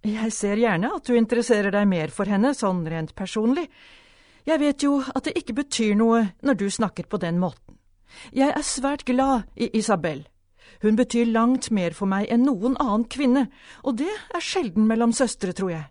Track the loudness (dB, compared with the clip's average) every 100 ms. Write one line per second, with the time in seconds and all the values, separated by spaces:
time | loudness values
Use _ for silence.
0 | -4 -2 -4 -2 -2 2 2 2 -2 -4
1 | 0 2 4 0 2 2 2 2 2 2
2 | -4 -4 -2 2 0 0 -2 -2 -4 -6
3 | -8 -8 -6 -2 0 0 -4 _ -20 -20
4 | _ _ _ _ -2 0 0 0 0 0
5 | -2 -6 -4 -6 -6 -6 -6 -2 2 4
6 | 4 2 0 -2 -2 0 -2 -2 -4 -4
7 | -8 -4 -2 0 -2 -4 -20 -20 _ _
8 | _ -20 -6 0 0 0 -4 -4 -4 -4
9 | 0 2 2 0 -2 -6 -2 -2 0 0
10 | -2 -6 -12 _ _ _ -20 -2 2 2
11 | 2 2 2 2 2 2 0 0 -2 -2
12 | -2 0 2 2 2 2 -2 0 0 0
13 | -2 0 2 2 0 -6 -20 -6 -4 -2
14 | -4 -6 -8 -8 -4 -2 -2 2 2 4
15 | 2 2 0 0 -6 -2 -4 -4 -10